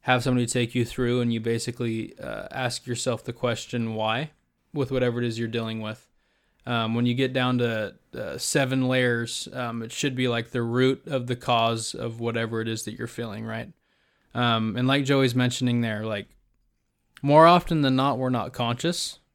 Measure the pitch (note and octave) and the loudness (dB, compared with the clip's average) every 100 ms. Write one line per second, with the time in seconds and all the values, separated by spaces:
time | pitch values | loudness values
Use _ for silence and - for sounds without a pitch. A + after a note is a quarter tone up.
0 | - B2+ C3 B2 A#2+ B2+ A#2+ B2+ A#2 - | 2 2 4 2 2 0 0 0 -2 0
1 | A#2+ B2 A#2+ A2+ A2+ A#2 A#2 A#2+ A#2+ A2+ | 0 2 0 0 -2 -2 -4 -4 -4 -4
2 | - - - - - - B2+ - - A#2 | -6 -10 -10 -10 -10 -6 -4 -6 -6 -4
3 | C3 A2+ - A#2 B2 A2+ - B2 A2+ A2 | -2 -4 -6 -4 -4 -4 -4 -4 -2 -2
4 | G#2+ A2+ D3+ _ _ _ _ D3+ B2+ C3 | -2 -2 -4 _ _ _ _ -4 -2 0
5 | B2 A#2+ A#2+ A2+ A#2 A#2 A2+ A2 G#2+ G#2+ | 0 0 -4 -2 -4 -4 -4 -6 -8 -10
6 | _ _ _ _ _ _ - A#2+ A2+ A#2 | _ _ _ _ _ _ -4 -2 0 2
7 | B2 A#2+ C3 C3 B2+ B2 A#2+ A2+ G#2 - | 2 2 0 2 2 2 0 0 -6 -10
8 | _ - G2+ - - D3+ C3 C3 B2+ B2+ | _ -10 -8 -6 -2 0 2 0 2 2
9 | B2 A#2 A#2 - - C3 A#2+ A#2 A2+ - | 2 0 -2 -8 -10 -8 -8 -8 -8 -4
10 | C#3+ B2+ B2+ A#2 A#2 B2+ A#2 B2 C3 C3+ | -4 0 0 0 -2 -4 0 4 4 2
11 | - C#3 A#2+ B2 - A#2 A2+ A2+ A2+ - | -2 -4 -2 -4 0 2 2 0 -4 -6
12 | A#2+ A2+ A#2 A#2 A2+ A2+ A2+ A2 - A2+ | -8 -4 -4 -2 -2 -4 -4 -6 -8 -8
13 | A#2 - A2+ G#2 A2+ A2+ - - _ _ | -10 -8 -10 -8 -8 -8 -10 -18 _ _
14 | _ _ _ B2 A#2+ A2+ A2 G#2+ B2+ C#3 | _ _ _ 0 2 2 0 0 2 2
15 | C#3 C#3 C3 A#2+ B2 B2 B2+ A#2+ A#2 G#2+ | 2 4 4 4 0 0 0 0 0 -4
16 | A2 G#2 G2+ _ _ _ _ _ _ _ | -4 -6 -8 _ _ _ _ _ _ _
17 | _ - C#3 D3+ E3 E3+ - E3 C#3 C3 | _ -6 6 10 10 8 4 2 2 2
18 | C#3 B2 B2+ B2 F2+ - A#2+ A#2+ E3 F3 | 2 0 0 -2 -4 -2 -2 0 -2 -4
19 | - - _ | -6 -10 _